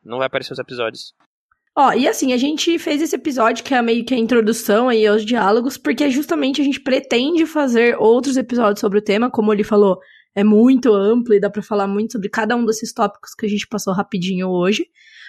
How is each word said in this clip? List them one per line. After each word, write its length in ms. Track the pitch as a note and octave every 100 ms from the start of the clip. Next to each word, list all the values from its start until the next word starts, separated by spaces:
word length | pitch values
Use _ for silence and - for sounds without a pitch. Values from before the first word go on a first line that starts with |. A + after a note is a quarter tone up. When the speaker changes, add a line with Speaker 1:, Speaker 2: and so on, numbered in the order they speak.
| -
Speaker 1:
não 140 | B2
vai 80 | C3
aparecer 260 | C3+ B2+
os 60 | C3
episódios. 560 | B2 B2 A2+ - - _ _ _ _ _ _ -
Speaker 2:
Ó, 160 | C4
e 140 | A3+ D4+
assim, 260 | A4 C4+
a 40 | B3
gente 400 | C#4 D4+ - E4+
fez 240 | - D4
esse 140 | D#4+ F4+
episódio 480 | D#4+ B3+ A3+ B3
que 100 | -
é 80 | C4
meio 240 | A#3 A#3 A#3
que 80 |
a 40 | B3+
introdução 720 | A3+ A#3+ G#3+ A#3 - G#3 B3+
aí 180 | A3+ G#3+
aos 180 | G#3 G#3+
diálogos, 500 | A#3+ F#3+ A3+ B3 -
porque 320 | D4+ C#4 D4
justamente 500 | B3+ D4 D#4+ C4+ C#4
a 20 |
gente 160 | C#4+ C4+
pretende 680 | - C4+ - A#3+ C4+ E4+ D#4+
fazer 500 | D#4 C#4 A#3 A#3 A3+
outros 400 | A3 A#3+ C4+ C4
episódios 420 | B3+ A#3+ A3 G#3
sobre 200 | G#3+ G#3
o 40 |
tema, 280 | G#3 G3+ B3
como 200 | A#3+ G#3+
ele 120 | G#3
falou, 360 | G#3 G#3 G3+ F3+ - _ _ G3
é 80 |
muito 480 | G#3 G#3+ A#3+ C4 B3+
amplo 440 | G3+ G3+ A#3+ A#3+ G3+
e 40 |
dá 80 | G3
pra 140 | G#3
falar 240 | - G3+ G3
muito 280 | G3+ A3
sobre 140 | A#3 G3
cada 280 | - G#3+ A#3+
um 100 | A3+
desses 260 | A3 A#3
tópicos 440 | - G3+ - - -
que 100 | G#3+
a 40 |
gente 180 | G3+ -
passou 260 | G#3 G3
rapidinho 560 | F#3+ G3 G3 F#3 F#3 F#3
hoje. 380 | F3+ F3+ G#3+ E4+ _ _ -